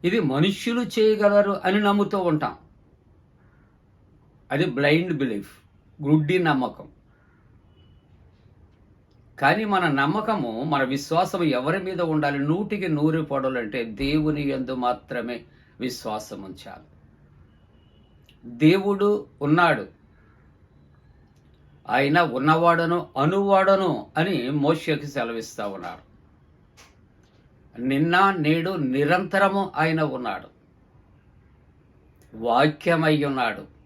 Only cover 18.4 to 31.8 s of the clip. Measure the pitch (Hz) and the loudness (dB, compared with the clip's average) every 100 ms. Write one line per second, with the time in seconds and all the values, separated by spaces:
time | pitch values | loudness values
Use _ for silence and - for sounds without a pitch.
18.4 | 120 120 156 196 196 196 202 208 - _ | -20 4 4 4 0 0 0 0 -4 _
19.4 | 143 160 175 131 92 - _ _ _ _ | 0 4 4 2 -4 -16 _ _ _ _
20.4 | _ _ _ _ _ _ _ _ _ _ | _ _ _ _ _ _ _ _ _ _
21.4 | _ _ - - - 123 139 160 165 123 | _ _ -20 -20 -4 0 2 2 2 0
22.4 | 143 160 170 165 165 175 165 - 147 190 | 2 4 4 2 2 -2 -4 -2 0 2
23.4 | 196 196 190 196 185 156 - - 175 165 | 2 4 4 4 2 -2 -6 -4 -2 -2
24.4 | 120 147 139 160 - 147 147 139 117 117 | -2 0 0 0 -2 -4 -4 -6 -6 -6
25.4 | 110 - 104 95 90 87 - _ _ _ | -10 -10 -10 -8 -12 -14 -20 _ _ _
26.4 | _ _ _ _ - _ _ _ _ _ | _ _ _ _ -20 _ _ _ _ _
27.4 | _ _ - - 127 135 165 175 196 185 | _ _ -20 -8 -2 0 2 4 4 2
28.4 | 151 165 170 185 135 131 147 180 190 196 | 2 2 0 -2 -2 0 2 0 0 2
29.4 | 196 196 185 - 160 160 151 131 120 92 | 2 0 -4 -2 0 0 -2 -4 -6 -8
30.4 | - _ _ _ _ _ _ - _ _ | -12 _ _ _ _ _ _ -20 _ _
31.4 | _ _ _ _ | _ _ _ _